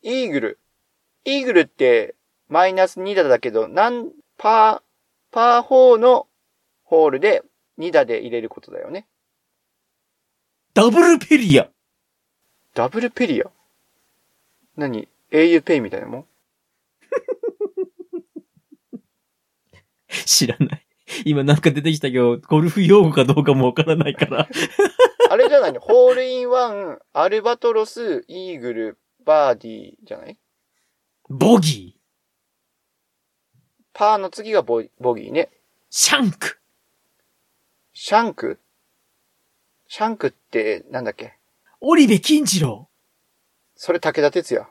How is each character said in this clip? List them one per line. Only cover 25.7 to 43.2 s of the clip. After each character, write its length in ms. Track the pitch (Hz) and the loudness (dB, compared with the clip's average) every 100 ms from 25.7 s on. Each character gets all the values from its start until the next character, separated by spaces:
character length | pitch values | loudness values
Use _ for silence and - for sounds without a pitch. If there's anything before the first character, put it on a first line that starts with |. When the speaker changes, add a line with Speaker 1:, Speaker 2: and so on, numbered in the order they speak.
Speaker 1:
の？ 60 | 127 | -4
ホ 320 | - 233 254 | 2 4 6
ー 20 | |
ル 100 | 247 | 2
イ 180 | 254 254 | -4 -6
ン 80 | 247 | -2
ワ 200 | 254 247 | -2 -2
ン、 280 | 202 185 - _ | -6 -12 -14 _
ア 140 | - 175 | -2 0
ル 140 | 214 | 0
バ 160 | 220 240 | -4 -2
ト 160 | 240 | -2
ロ 120 | 220 220 | -2 -4
ス、 380 | - 226 139 - | -8 -8 -8 -8
イ 260 | 175 185 | -16 -14
ー 60 | 160 | -12
グ 140 | 120 | -10
ル、 240 | 113 110 - _ _ - | -8 -10 -12 _ _ 0
バ 300 | 151 139 120 | 2 2 -2
ー 20 | |
デ 80 | 113 | -8
ィ 240 | 110 90 | -18 -20
ー 20 | _ | _
じ 100 | _ | _
ゃ 40 | - | -18
な 100 | - | -18
い？ 100 | 220 _ _ _ _ _ _ _ _ _ | -20 _ _ _ _ _ _ _ _ _
Speaker 2:
ボ 300 | 135 180 233 | 0 4 4
ギ 360 | 156 117 92 _ | 2 -6 -12 _
ー。 20 | _ _ _ _ _ _ _ _ _ _ _ _ _ _ _ _ _ _ _ | _ _ _ _ _ _ _ _ _ _ _ _ _ _ _ _ _ _ _
Speaker 1:
パ 200 | - 208 | -2 0
ー 40 | 214 | 0
の 120 | 190 | -4
次 220 | - 214 | -12 -4
が 100 | 208 | -4
ボ、 220 | 120 117 113 _ | -2 -4 -6 _
ボ 160 | 123 113 | -4 -4
ギ 80 | |
ー 80 | 110 | -6
ね。 180 | 151 - _ _ _ _ | -6 -6 _ _ _ _
Speaker 2:
シ 240 | - - | -4 0
ャ 80 | 285 | 0
ン 100 | 226 | -2
ク。 280 | - - - _ _ _ _ _ _ _ _ _ _ _ _ _ | -4 -12 -12 _ _ _ _ _ _ _ _ _ _ _ _ _
Speaker 1:
シ 200 | - - | -18 -2
ャ 80 | 214 | 0
ン 120 | 233 - | 0 -6
ク？ 240 | - - _ _ _ _ _ _ _ _ _ _ _ _ _ | -10 -10 _ _ _ _ _ _ _ _ _ _ _ _ _
シ 120 | - | -8
ャ 100 | 220 | -6
ン 80 | 220 | -4
ク 100 | 131 | -8
っ 40 | |
て 540 | _ _ 117 107 98 - | _ _ -6 -4 -6 -8
な 100 | 127 | -10
ん 20 | |
だ 80 | 117 | -10
っ 40 | - | -12
け？ 180 | 120 _ _ _ _ _ | -18 _ _ _ _ _
Speaker 2:
織 280 | 254 330 262 | 0 4 4
部 120 | 196 | 4
金 260 | - 302 247 | 2 0 0
次 160 | 190 | -2
郎。 280 | 143 104 139 _ _ _ | -4 -6 -18 _ _ _